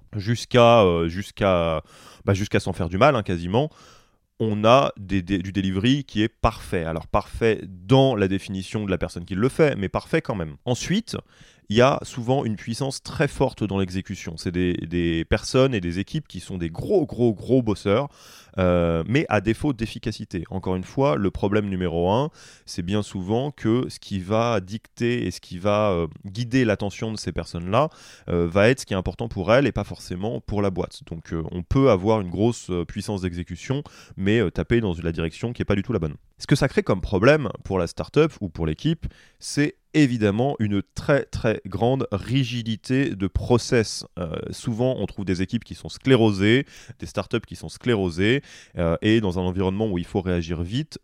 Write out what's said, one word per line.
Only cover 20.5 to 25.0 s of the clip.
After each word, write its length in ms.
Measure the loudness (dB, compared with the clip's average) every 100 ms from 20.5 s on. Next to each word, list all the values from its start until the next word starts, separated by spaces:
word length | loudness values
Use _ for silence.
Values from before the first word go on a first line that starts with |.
| -6 -4 -4
une 80 | -4
fois, 320 | 0 2 2
le 120 | 0
problème 380 | 0 0 0 0
numéro 420 | -2 -2 0 2
un, 200 | 2 0 -6 -20 -20 -12
c'est 180 | -8
bien 200 | -2 -2
souvent 480 | -4 -6 -4 -2 -4
que 380 | -4 0 0 -2
ce 100 | -10
qui 200 | -10 -8
va 420 | -2 0 0 -2
dicter 640 | -4 -10 -12 -4